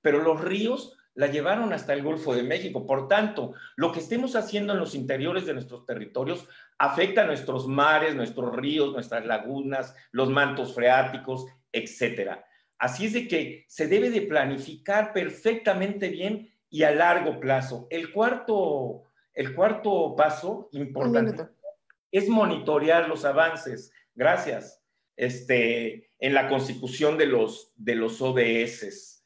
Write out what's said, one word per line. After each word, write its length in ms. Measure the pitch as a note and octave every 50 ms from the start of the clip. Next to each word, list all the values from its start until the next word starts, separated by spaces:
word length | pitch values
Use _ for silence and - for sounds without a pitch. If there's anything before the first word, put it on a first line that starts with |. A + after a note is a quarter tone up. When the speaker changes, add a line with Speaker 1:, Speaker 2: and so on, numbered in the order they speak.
Speaker 1:
pero 180 | - D#3 C#3+ D3
los 200 | D#3+ E3 D#3 D#3
ríos 560 | E3+ F3+ F#3+ G3+ A3 A#3 C4 C#4 - - - _ _ _ _
la 120 | B2+ C#3+ C#3+
llevaron 440 | C#3 D3+ C#3+ E3+ G3+ A3+ A#3 G#3
hasta 200 | E3+ D3 - -
el 100 | C#3 C#3+
Golfo 320 | C#3 D3+ D#3 D#3+ - D3+ B2
de 80 | B2
México. 440 | B2 B2 - - F#3+ - - B2 -
Por 220 | - C3+ C3+ C3+ -
tanto, 460 | G3 G#3 G#3+ G#3+ - D3+ B2+ - - - - - _
lo 140 | - D#3 E3+
que 80 | E3 E3+
estemos 360 | D#3 - A3+ A#3+ C4 B3 A#3+
haciendo 360 | A3+ G#3+ - G3+ G#3 G3+ G3+
en 60 | G3+ F#3
los 160 | E3 - -
interiores 520 | C#3+ B2 C3 C3+ C3 C#3 E3+ F3+ F#3+ F3
de 80 | D#3+ C#3
nuestros 320 | B2+ B2+ - B2 A#2 _
territorios 600 | - A#2 G#2+ G#2+ - - B2+ C3+ D3 F3 F3+ - - - - - _ _ _
afecta 440 | C#3 C#3+ C#3 D#3+ F#3 G3 - A3+
a 40 | G#3
nuestros 400 | E3 D3 C3+ C3+ - C3 B2+ C3
mares, 480 | C3 C3+ C#3 C#3+ D3+ D#3 D#3 D#3 D#3 D3
nuestros 400 | C3 A#2 A2 - C3+ B2 A#2+ A#2
ríos, 380 | B2 C3 C#3+ D3+ D#3 C#3+ C#3
nuestras 320 | C3+ B2 A2+ - A#2 A#2 A2
lagunas, 680 | A#2 A2+ G#2+ A2+ B2 C3+ C#3 C#3 C3+ C3+ C3+ B2+ - - - - _
los 180 | - A#2+ C3 C3
mantos 440 | C3+ C#3+ C#3 C#3 C3+ C#3 B2+ - -
freáticos, 720 | B2 A#2 B2 B2+ C3 C3 - - - - C3 B2+ B2+ - - - _ _ _
etcétera. 720 | - A2+ A2 - - - B2 A2+ - A2 G2 G2 E2+ - - _ _ _ _ _ _ _
Así 280 | A#2 B2+ C3 C#3 G3+
es 60 | A3
de 160 | G#3+ A#3+ A#3+ -
que 360 | F3 D#3+ C#3 - - - _ _
se 180 | - - D#3+
debe 240 | D#3 F#3 G#3+ B3 B3
de 120 | A#3 G#3
planificar 920 | - - D3+ D3 C3+ C3+ C#3 C3+ - - - - _ - G3 G#3+ G#3+ G#3+
perfectamente 960 | - F#3+ E3+ D#3 - - - A3 A3+ A3+ - G#3+ F#3 F#3 F#3+ G3+ G3+ G3+ G3 F3+
bien 440 | - - F3+ G3+ A3 G#3 - _ _ _ _ _
y 140 | - D3+
a 80 | D#3 D3
largo 480 | D3 D3 E3+ F3 F3 F3+ E3 D#3 C3 C3
plazo. 480 | C3 C3 C3+ C3 B2+ - B2 A#2 - -
El 220 | E3 E3 E3 D#3+
cuarto, 920 | - G3+ A3 B3 B3 A#3+ - - A3 G3+ F#3 D#3+ D3 C#3 B2+ A#2 - - - _ _ _ _ _ _
el 200 | D3 C3+ C3 C3
cuarto 600 | E3 F#3+ G#3+ G#3+ G#3 - G#3 G3 F3 E3 D3 C3+
paso 520 | - D3+ D#3 D3+ - D#3+ F#3 A3 - - -
importante 580 | - C#3 C#3+ C3+ C3 C3 C3+ - A#3 A#2 A2+ -
Speaker 2:
Un 60 | -
minuto. 200 | - E3 - _ _ - - - _ _ _ _ _ _ _
Speaker 1:
es 180 | - G3 G3 G3+
monitorear 800 | A#3 A3 G3+ F3 - - B2+ D#3+ D3+ D3 D3 D#3+ E3 E3+ E3 D#3+
los 160 | D#3+ - -
avances. 680 | C#3 C#3 D3+ D#3+ E3 D#3+ D3+ - C3+ A#2 - - - _ _ _ _ _
Gracias. 680 | A#2 B2+ D#3 F3+ - - D3+ A#2+ G#2 - - - _ _ _ _ _ _ _ _
Este, 960 | - B2 B2 B2+ B2+ - - B2+ B2 A#2 A#2 A#2 A#2 A#2 A2 A2 - _ _ _ _
en 160 | - C#3 C#3
la 140 | C#3 C3 -
consecución 680 | C#3 C3 C3+ - A#2 - C3 A#2+ - - D3+ D3+ D#3 D#3
de 80 | D#3
los, 460 | C#3 B2+ A#2 A2 A2 - - - _ _
de 180 | A#2 G#2+ A#2 A#2
los 280 | A2+ A2+ A2+ A2+ -
O 100 | C3+ C3
D 300 | B2+ B2+ A#2+ A2+ A2+ A#2
S. 580 | A#2 A#2 - - G#2+ G2 - - - - - _ _